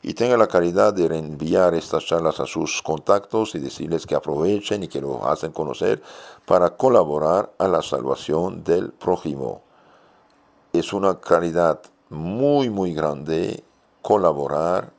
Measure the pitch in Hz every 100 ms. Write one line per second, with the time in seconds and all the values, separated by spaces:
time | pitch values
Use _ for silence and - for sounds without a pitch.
0 | - - 120 123 107 90 87 87 104 98
1 | 82 80 76 76 78 92 92 85 - 82
2 | - 85 80 76 69 80 76 - - 78
3 | - 101 - 110 107 85 69 - 73 82
4 | - 73 76 73 85 104 104 104 90 -
5 | 69 64 55 78 80 76 78 64 92 107
6 | - - - - - 90 87 - 131 117
7 | 80 73 78 90 - _ 95 82 78 67
8 | 64 69 - 78 92 90 82 87 95 -
9 | - 90 80 69 64 50 _ _ _ _
10 | _ _ _ _ _ _ _ 85 82 98
11 | 98 92 - 85 85 82 85 76 - _
12 | _ 76 82 107 143 143 127 101 92 78
13 | 78 71 73 80 95 - _ _ _ _
14 | - 104 87 73 69 73 85 92 -